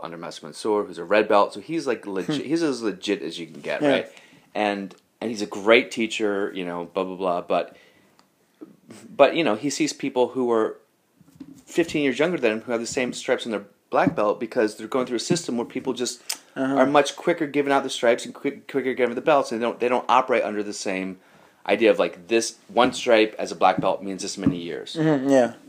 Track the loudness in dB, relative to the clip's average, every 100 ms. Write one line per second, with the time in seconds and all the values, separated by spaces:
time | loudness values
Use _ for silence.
0 | -8 -12 -12 -14 -16 -6 -2 0 -2 -6
1 | 0 2 6 4 4 -2 -8 -6 -4 -4
2 | -4 -4 -2 -4 -2 -2 0 -2 -4 -4
3 | -2 -4 -4 -10 -12 -10 -6 -2 2 0
4 | -2 -12 -20 -20 _ -4 -2 -2 -8 -14
5 | _ -10 -8 -6 -6 -2 4 4 4 -2
6 | -4 -2 -2 -2 -4 -4 -6 -8 -6 -4
7 | -4 -4 -2 -2 -2 -2 -2 -10 _ _
8 | _ _ _ _ _ _ -20 _ -20 -20
9 | -4 4 4 4 0 0 -2 -2 -2 -4
10 | -4 0 0 0 2 2 0 -2 _ _
11 | _ _ _ -20 -20 -20 -6 -2 -2 0
12 | 0 2 0 2 0 0 -2 -4 -4 -4
13 | -4 -4 -2 -2 -2 -6 -6 _ _ 0
14 | 0 2 0 0 -4 0 0 -2 -6 -4
15 | -2 -4 -2 -2 -2 -6 -6 -6 -6 -4
16 | -6 -6 -12 -12 _ -6 0 4 6 6
17 | 4 0 -2 0 0 0 2 2 0 0
18 | 2 2 -2 -6 -6 -6 -6 -4 -2 0
19 | 0 0 2 2 2 -2 -4 -2 0 0
20 | 4 4 4 2 0 -4 -6 -6 -4 -4
21 | -4 -8 _ _ _ _ -2 4 6 6
22 | 2 -2 0 0 0 -6 -2 2 2 2
23 | 2 4 4 0 -8 2 2 4 0 -2
24 | -4 -8 -8 -2 -2 -2 -4 -8 -8 -2
25 | 2 2 4 4 4 0